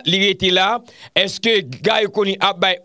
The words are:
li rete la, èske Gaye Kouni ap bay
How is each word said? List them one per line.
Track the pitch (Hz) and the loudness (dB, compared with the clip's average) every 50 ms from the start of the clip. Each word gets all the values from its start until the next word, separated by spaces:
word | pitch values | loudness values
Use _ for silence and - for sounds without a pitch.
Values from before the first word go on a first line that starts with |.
| - - | 0 0
li | 180 190 196 | 0 2 2
rete | 202 185 185 196 185 180 | 2 0 0 0 0 2
la, | 185 185 202 233 233 233 - - - - - - 175 | 2 2 2 0 -2 -6 -10 -20 -20 -20 -6 -2 -2
èske | 190 190 - - - 226 226 202 175 123 127 - - | -2 -2 -4 -4 0 0 0 0 0 -4 -8 -6 -2
Gaye | 208 220 220 214 202 - | 0 0 0 0 -2 -2
Kouni | 214 202 196 190 196 | -2 -2 -2 0 0
ap | 190 196 196 175 196 | 0 0 0 0 0
bay | 190 180 180 - | 0 0 -2 -2